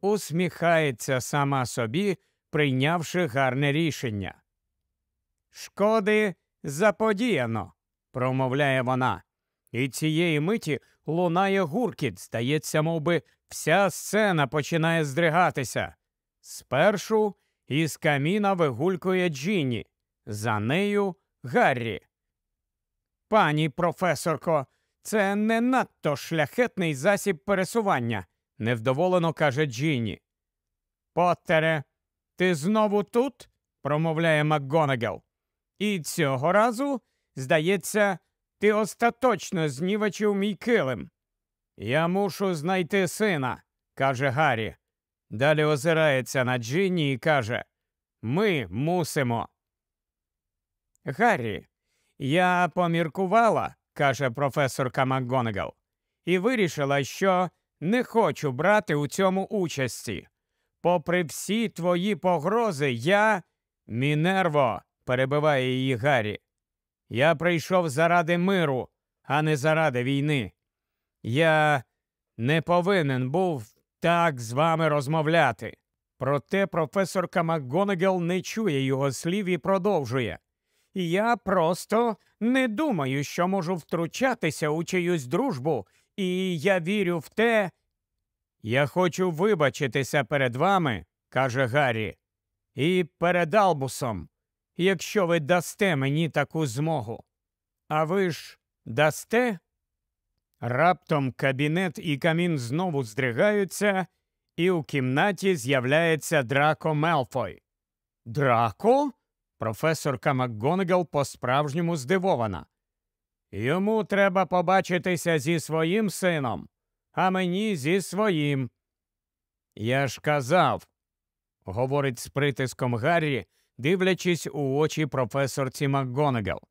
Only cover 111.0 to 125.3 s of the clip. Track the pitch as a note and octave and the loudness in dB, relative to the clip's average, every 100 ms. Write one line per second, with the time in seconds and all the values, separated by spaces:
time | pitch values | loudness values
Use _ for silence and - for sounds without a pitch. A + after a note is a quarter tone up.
111 | F3 D3 C#3 - B2 C3+ D3+ D3 E3+ E3+ | 0 -2 -4 -4 0 0 0 -2 -2 -4
112 | B2 F#3+ F#3 D3+ A2+ F2 - _ _ _ | 0 0 2 0 0 -4 -10 _ _ _
113 | _ _ _ _ _ G2 A#2 F3 G3 A3 | _ _ _ _ _ -4 -2 0 0 0
114 | G3 G3+ G3 F#3+ F#3 F3+ F3 F#3+ - F3+ | 0 2 2 2 2 0 2 2 2 -2
115 | F#3 F3 F3 D#3+ C3 E3+ - D#3 D#3+ G3+ | -2 -2 0 0 0 -2 -2 -2 0 0
116 | G#3+ - F#3 E3 C3 G2+ - _ _ _ | -2 0 0 0 -2 -6 -10 _ _ _
117 | _ - F#3 F#3 F#3 F3+ A3 F#3 C3 F#3+ | _ 0 0 2 -2 -2 -2 -2 0 0
118 | - F3+ G#3+ E3 D3 C#3 B2 _ _ _ | -2 -2 0 0 0 -2 -4 _ _ _
119 | _ _ _ _ _ _ _ - A2 C3 | _ _ _ _ _ _ _ -8 -2 0
120 | C#3 - - D3 B2 F3+ D3 G2 - _ | -2 -4 -2 -2 2 2 4 0 -8 _
121 | _ _ _ _ _ _ - F#2+ C3 C#3+ | _ _ _ _ _ _ -10 -4 -2 0
122 | C#3 A#2+ - - C#3+ C3 C3 - C3 A#2+ | -2 -4 -8 -2 -2 -2 -6 -4 -4 0
123 | C3 E3+ D#3 B2+ F2+ _ _ - B2+ F#3+ | 2 2 0 -4 -8 _ _ -6 0 2
124 | F#3 F3+ F3+ E3+ - D3+ C#3 C#3 D#3 - | 2 0 0 -2 -4 -4 -2 0 0 0
125 | D#3 C3 B2 | -4 -2 -2